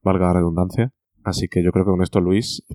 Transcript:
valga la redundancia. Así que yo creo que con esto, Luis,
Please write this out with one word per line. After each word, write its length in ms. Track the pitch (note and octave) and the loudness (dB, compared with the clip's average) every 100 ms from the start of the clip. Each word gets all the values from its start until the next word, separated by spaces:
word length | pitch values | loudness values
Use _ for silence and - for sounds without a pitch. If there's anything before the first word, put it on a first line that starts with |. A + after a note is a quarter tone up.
valga 240 | F#2+ F#2 F2+ | -2 2 2
la 60 | |
redundancia. 580 | F2+ E2+ E2 F#2 - B2 _ _ _ | 2 0 0 -2 -2 -4 _ _ _
Así 240 | - A#2 - | -8 -4 -4
que 160 | - | 0
yo 80 | F2 | 0
creo 120 | F#2 | 2
que 60 | F#2+ | 0
con 120 | F2+ | 0
esto, 180 | F2+ G2+ | 0 0
Luis, 440 | F2+ G2+ - - - | 2 0 -2 -10 -14